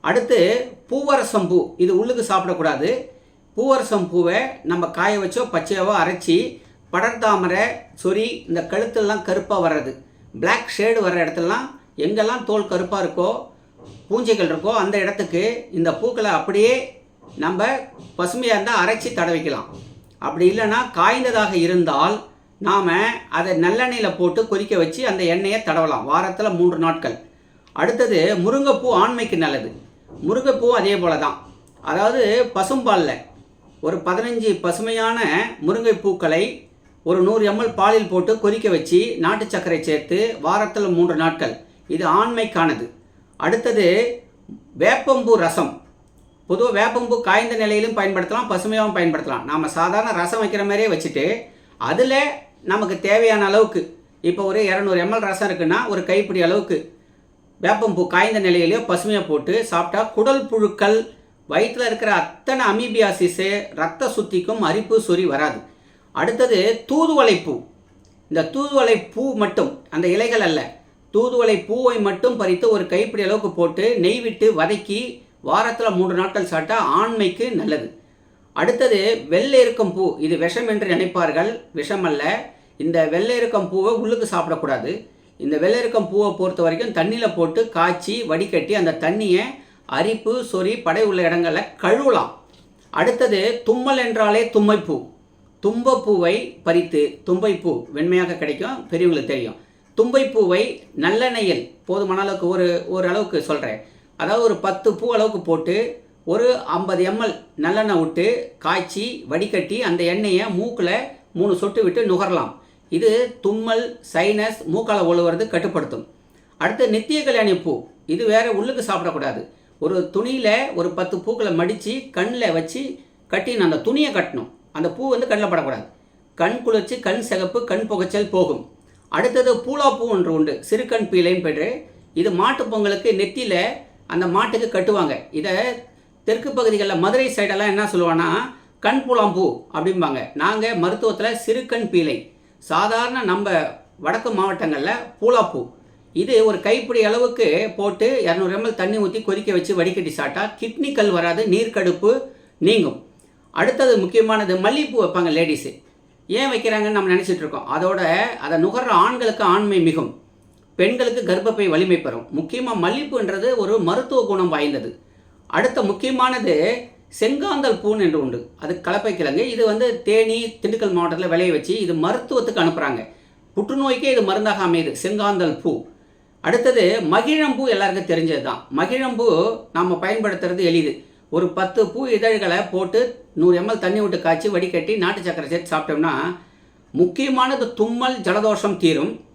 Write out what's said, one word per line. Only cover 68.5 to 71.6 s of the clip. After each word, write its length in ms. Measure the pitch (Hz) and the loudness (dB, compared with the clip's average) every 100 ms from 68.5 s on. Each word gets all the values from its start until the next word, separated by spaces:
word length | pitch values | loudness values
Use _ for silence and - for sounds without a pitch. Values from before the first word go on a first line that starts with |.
| 269 285 277 240 220 - | -2 0 2 4 2 0
பூ 160 | 220 269 214 | -6 -4 0
மட்டும், 340 | 202 - 139 - - | 0 0 -2 -4 -8
அந்த 160 | 156 180 | -2 0
இலைகள் 360 | 196 226 233 185 | 2 2 2 2
அல்ல, 140 | 151 117 - _ _ _ | 0 -4 -14 _ _ _
தூதுவளை 420 | 208 247 247 226 202 | 0 2 2 2 2